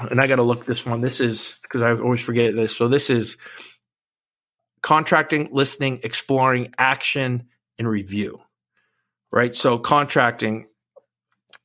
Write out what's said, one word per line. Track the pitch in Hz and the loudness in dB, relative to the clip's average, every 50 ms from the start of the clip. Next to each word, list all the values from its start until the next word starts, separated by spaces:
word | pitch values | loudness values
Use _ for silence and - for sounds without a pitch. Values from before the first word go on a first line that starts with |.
| 123 104 | -4 -2
And | - 127 | 2 2
I | 135 | 4
gotta | 135 135 127 | 4 4 4
look | 120 117 120 120 - | 4 2 0 -2 -2
this | - 117 - - | -6 -6 -6 -4
one. | 123 117 117 | -4 -4 -2
This | 120 131 - - | -2 -2 -2 0
is, | 127 117 110 107 - - - _ - - | 0 0 -2 -2 -6 -8 -10 _ -12 -6
'cause | - 123 | -2 0
I | 117 120 | 2 2
always | 117 110 117 123 123 120 | 2 2 0 0 0 0
forget | - - 117 120 117 113 104 | -2 -2 0 2 2 2 2
this. | 113 110 107 - | 0 -2 -2 0
So | - 117 120 | 0 2 2
this | 135 143 - - | 2 2 2 2
is | 123 117 104 - - - - - - - - - - _ _ _ _ _ _ _ _ _ _ _ _ _ _ _ _ _ _ _ _ _ | 2 2 0 -2 -6 -10 -14 -20 -20 -20 -20 -20 -20 _ _ _ _ _ _ _ _ _ _ _ _ _ _ _ _ _ _ _ _ _
contracting, | - - 156 156 156 - 175 156 156 - 160 147 147 - | 0 2 2 2 2 2 2 2 2 2 0 -2 -2 -2
listening, | 127 139 139 135 - - 139 135 127 123 - | 0 0 0 0 0 -2 -2 -4 -4 -4 -8
exploring, | 110 - - - - 135 131 127 131 127 123 120 123 - - | -6 -6 -6 -2 0 0 2 4 4 2 2 -2 -4 -2 0
action, | 127 131 135 - - - - 143 131 127 123 120 120 _ _ _ _ _ _ - | 2 2 0 0 -2 -4 -2 -2 -2 -2 -2 -4 -6 _ _ _ _ _ _ -6
and | 117 117 | -4 -2
review, | 107 101 98 92 98 104 101 - - - _ _ _ _ _ _ _ _ _ _ _ _ _ _ _ _ _ - | -2 -2 -4 -4 -4 -4 -4 -6 -8 -14 _ _ _ _ _ _ _ _ _ _ _ _ _ _ _ _ _ -2
right? | - 117 123 123 123 | 0 2 2 0 0
So | - - 135 120 | 0 2 2 2
contracting, | 120 123 - 147 147 143 - - 147 123 120 120 - 113 110 107 113 - _ _ _ _ _ _ - _ _ _ _ _ _ _ _ _ _ - - | 2 0 2 2 2 2 2 2 2 2 2 0 -2 -4 -4 -4 -4 -8 _ _ _ _ _ _ -20 _ _ _ _ _ _ _ _ _ _ -20 -20